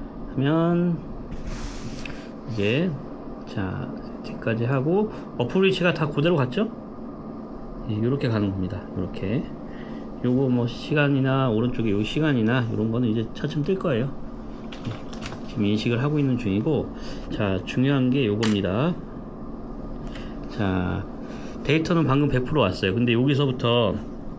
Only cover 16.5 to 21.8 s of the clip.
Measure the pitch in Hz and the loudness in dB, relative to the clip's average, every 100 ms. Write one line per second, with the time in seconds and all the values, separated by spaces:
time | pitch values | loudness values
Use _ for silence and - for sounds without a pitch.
16.5 | 98 160 139 - - - - - - 104 | 2 2 0 0 -6 -8 -8 -6 -2 0
17.5 | 95 - - 131 139 127 135 120 104 113 | 0 -2 0 2 4 4 4 2 2 2
18.5 | 104 95 101 156 175 - - - - - | 2 2 2 2 0 -6 -10 -10 -10 -10
19.5 | - - - - - - - - - - | -10 -10 -10 -8 -8 -8 -8 -10 -8 -8
20.5 | - 101 92 90 90 95 - - - - | -2 0 0 0 -2 -6 -8 -10 -10 -10
21.5 | - - 151 | -6 2 2